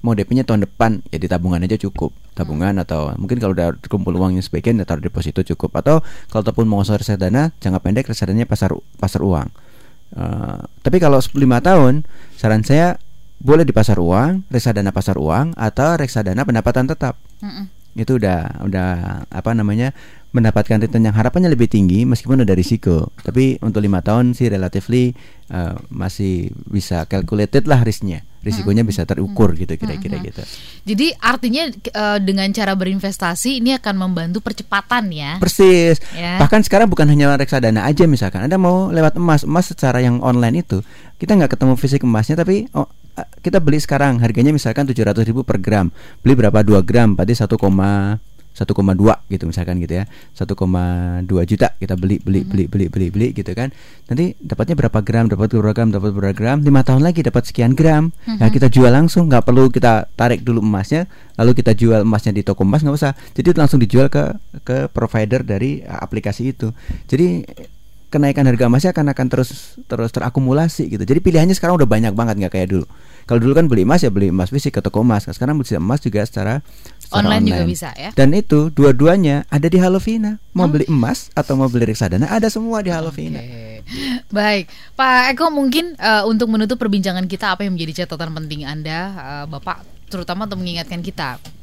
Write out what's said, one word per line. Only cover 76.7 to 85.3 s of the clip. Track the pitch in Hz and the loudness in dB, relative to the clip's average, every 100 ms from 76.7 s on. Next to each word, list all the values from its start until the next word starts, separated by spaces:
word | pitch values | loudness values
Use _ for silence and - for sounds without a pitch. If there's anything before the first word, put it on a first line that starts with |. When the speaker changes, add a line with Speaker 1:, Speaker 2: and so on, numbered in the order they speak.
| - - - | -20 -20 -20
Speaker 1:
secara | - 208 208 | -6 -2 0
Speaker 2:
Online | 214 | 2
juga | 214 175 | 0 0
Speaker 1:
online. | 170 180 | -4 -6
Speaker 2:
bisa | 160 | -10
ya? | - 175 - | -14 -6 4
Speaker 1:
Dan | 269 | 4
itu | 190 - 147 156 | 4 2 2 2
dua-duanya | 147 139 127 156 190 160 143 - | 4 6 6 6 4 2 0 -2
ada | 147 165 | 0 2
di | 180 | 2
Halovina. | 185 190 220 226 214 214 - 175 | 2 0 -2 -4 -4 -6 -8 -2
Mau | |
Speaker 2:
Oh. | 175 | 0
Speaker 1:
beli | 151 170 | 0 0
emas | 147 117 254 - - | 0 0 -4 -6 -6
atau | 143 | -2
mau | 135 135 | 0 0
beli | 120 113 | 0 0
reksadana | 110 98 90 | -2 -2 -2
ada | 151 220 220 | -2 0 -2
semua | 214 226 220 | -4 -6 -4
di | 185 | -4
Halovina. | 165 160 147 156 - | -6 -6 -10 -10 -12
Speaker 2:
Oke. | 120 117 113 110 - 254 269 247 - | -12 -16 -18 -18 -14 -10 -8 -8 -6
Baik, | 202 208 202 - - - - | -4 -2 -2 -6 -16 -14 -2
Pak | 262 254 254 | 2 2 2